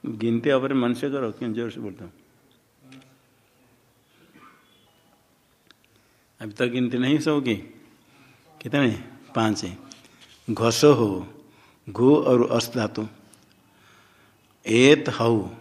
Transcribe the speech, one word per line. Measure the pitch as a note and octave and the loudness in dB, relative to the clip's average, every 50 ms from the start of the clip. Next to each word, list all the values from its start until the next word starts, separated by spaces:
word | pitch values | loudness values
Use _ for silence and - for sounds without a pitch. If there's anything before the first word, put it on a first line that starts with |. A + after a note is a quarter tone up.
| - | -10
गिनते | - A#2 G#2+ A2+ A#2 A#2 A#2 A#2+ D3 | -10 -8 -6 -4 -2 -2 -2 0 0
अपने | C3+ C3 B2+ C3+ C#3 | 0 0 0 0 -2
मन | C3+ A#2+ A#2+ A#2+ | 0 0 0 -2
से | A#2+ - C#3+ | -4 -6 -6
करो, | C3+ C#3 B2+ A2+ | -4 -4 -6 -6
क्यों | G2+ - B2+ A#2 G#2+ | -8 -8 -8 -8 -6
जोर | A#2 A#2 A2+ | -6 -8 -8
से | - C3 | -8 -10
बोलता | A#2 G2+ F#2 - F#2+ | -12 -12 -14 -14 -18
हूँ? | F2 - _ _ _ _ _ _ _ _ _ _ _ _ _ C3 C3 C3 C3+ - C3+ _ C3 _ _ _ _ _ _ _ _ _ _ _ _ _ _ _ _ _ _ _ _ E3 _ _ - - - _ _ _ _ _ _ _ _ _ _ _ _ _ _ _ _ _ _ _ _ _ _ _ _ - _ _ _ _ _ _ _ _ _ _ _ _ _ | -20 -20 _ _ _ _ _ _ _ _ _ _ _ _ _ _ -20 -20 -20 -20 _ _ _ _ _ _ _ _ _ _ _ _ _ _ _ _ _ _ _ _ _ _ _ _ _ _ -20 -20 -20 _ _ _ _ _ _ _ _ _ _ _ _ _ _ _ _ _ _ _ _ _ _ _ _ -20 _ _ _ _ _ _ _ _ _ _ _ _ _
अभी | A2+ G#2+ | -14 -14
तक | G#2 - B2 | -4 -4 -4
गिनती | B2 A#2+ B2+ B2+ A#2 B2+ | -2 -2 -2 -4 -2 -2
नहीं | B2 B2+ C3 D3 D3 | -2 0 0 0 0
सोगी। | - D#3 D3+ D3 C3 B2 A2 G2+ - - - - - _ _ _ _ _ _ - - - _ _ _ _ - - | 0 -2 -2 -2 0 -2 -4 -4 -6 -16 -20 -20 -20 _ _ _ _ _ _ -20 -20 -20 _ _ _ _ -20 -16
कितने? | - A#2 B2+ C#3+ C#3 A#2+ G#2+ G#2 - - - - - - - | -10 -4 -2 0 0 0 -2 -4 -12 -18 -20 -20 -20 -8 -4
पाँच | A#2 A2+ A2 G#2 - - | -2 0 0 -2 -4 -6
है। | F2+ F2+ - - - - - - - _ _ - - - _ _ - | -10 -12 -14 -20 -20 -20 -20 -20 -20 _ _ -20 -20 -20 _ _ -8
घसो | A2 - A2+ A#2+ A2+ - - D3 C#3+ | -4 -2 0 0 2 4 6 6 6
हो, | A#2+ A#2 G#2 F#2+ F2+ F2+ F#2 - - - - _ - - _ _ _ _ - | 6 4 0 0 -4 -8 -12 -18 -20 -20 -20 _ -20 -20 _ _ _ _ -14
घु | F#2+ G2 A#2+ C3 D3 | -2 2 4 6 6
और | D3+ - C3+ B2+ A#2+ A#2+ - | 6 4 4 4 4 4 2
अस | - A#2 A2+ - - | 0 -2 -2 -2 -4
धातु, | B2 G#2+ G#2+ - A2 A2 A2 - - - _ - _ _ _ _ _ _ _ _ _ _ _ - _ _ _ _ _ _ _ _ _ _ _ _ _ _ | -6 -6 -4 -4 -8 -10 -10 -12 -20 -20 _ -20 _ _ _ _ _ _ _ _ _ _ _ -20 _ _ _ _ _ _ _ _ _ _ _ _ _ _
एत | G#2+ A2 A#2+ B2+ C#3 D3+ D3+ C3 - | 0 4 6 8 8 6 6 4 -6
हौ | G#2+ - A2+ A#2 A#2 G#2+ F#2 F#2+ - - | -2 0 2 2 2 0 -2 -6 -12 -18